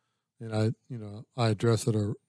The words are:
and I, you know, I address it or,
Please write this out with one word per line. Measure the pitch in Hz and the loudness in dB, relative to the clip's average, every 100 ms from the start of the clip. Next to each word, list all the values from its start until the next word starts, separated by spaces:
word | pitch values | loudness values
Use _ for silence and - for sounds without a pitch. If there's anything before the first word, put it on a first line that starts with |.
| _ _ _ _ | _ _ _ _
and | 113 | -4
I, | 107 110 - - | 0 0 0 -10
you | 123 | -12
know, | 107 104 - - | -12 -14 -10 0
I | 113 | 0
address | 101 117 113 - | 2 2 2 2
it | 107 | 0
or, | 104 135 | -2 -4